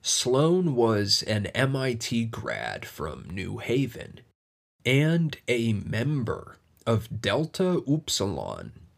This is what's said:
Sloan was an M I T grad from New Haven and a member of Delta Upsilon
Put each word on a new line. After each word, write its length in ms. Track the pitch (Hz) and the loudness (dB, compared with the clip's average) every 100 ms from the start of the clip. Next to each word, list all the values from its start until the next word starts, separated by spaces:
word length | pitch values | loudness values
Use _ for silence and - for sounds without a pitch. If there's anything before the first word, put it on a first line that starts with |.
Sloan 720 | - - 127 127 156 180 180 | 0 0 2 4 4 4 2
was 480 | 127 117 107 101 - | 4 4 4 4 2
an 240 | - 107 101 | 2 0 0
M 300 | - 131 135 | 0 0 2
I 160 | 131 | -2
T 320 | 117 - 117 | -2 -2 -2
grad 600 | 113 113 60 53 55 50 | -2 -4 -6 -6 -6 -8
from 440 | - - 78 65 - | -10 -10 -8 -8 -10
New 280 | 92 90 90 | -8 -8 -8
Haven 600 | - 120 131 - - - - _ _ _ _ _ | 0 0 0 -4 -14 -16 -20 _ _ _ _ _
and 540 | - 131 156 170 165 - - | 2 4 4 4 2 -2 -2
a 280 | 123 117 | 0 2
member 840 | 104 - 107 127 151 117 78 - - _ _ | 0 0 -2 0 0 -2 -6 -8 -20 _ _
of 360 | - 113 - 110 | 0 0 0 -4
Delta 600 | 101 110 156 - 185 180 - | 0 0 -2 0 0 0 2
Upsilon 840 | 151 - - 98 78 52 50 50 - - | 0 0 -2 -2 -2 -6 -8 -10 -16 -20